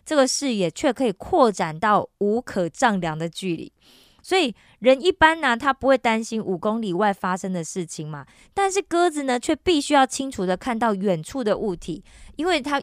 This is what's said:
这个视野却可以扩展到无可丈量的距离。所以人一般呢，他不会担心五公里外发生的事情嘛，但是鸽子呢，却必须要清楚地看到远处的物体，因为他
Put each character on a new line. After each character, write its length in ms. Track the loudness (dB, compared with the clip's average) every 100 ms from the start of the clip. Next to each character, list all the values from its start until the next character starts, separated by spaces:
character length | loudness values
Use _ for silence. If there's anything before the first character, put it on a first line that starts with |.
| -2
这 80 |
个 140 | 2 2
视 260 | 2 -2
野 160 | 0 -2
却 220 | 0 -2
可 160 | 0 -2
以 40 |
扩 360 | -2 0 4 4
展 300 | 2 -4 -2
到 280 | 2 2 0 -2
无 240 | -2 -2
可 260 | -2 -4 -4
丈 320 | 2 2 2
量 180 | -2 -4
的 120 | -8
距 260 | -6 -6 -6
离。 160 | -8 _ _ _ _ _ -2
所 100 | 0
以 200 | 0 -4 _ 0
人 200 | 4 4
一 120 | 4
般 280 | 4 4 4
呢， 160 | 0 0
他 160 | 0
不 160 | 0 2
会 80 | 2
担 260 | 2 -2
心 220 | -2 -6
五 140 | -4 -4
公 240 | -2 -2
里 100 | -2
外 220 | 0 0
发 240 | 0 -4 -4
生 160 | -4
的 100 | -6
事 220 | -6 -8 -8
情 220 | -8 -10
嘛， 180 | -12 -16 _ -10 -2
但 160 | 0
是 100 | 0
鸽 260 | -2 2 2
子 140 | 0
呢， 180 | -2 -2
却 160 | -2 -2
必 240 | 0 0
须 140 | 4
要 100 | 4
清 280 | 4 0 -8
楚 160 | -4 -2
地 100 | -2
看 200 | -2 -2
到 180 | 0 0
远 260 | 0 -2
处 220 | -4 -4
的 120 | 0 0
物 200 | -2 -6
体， 280 | -8 -10 -12 -20 -18 -6
因 120 | 0
为 120 | 0
他 220 | 0 -4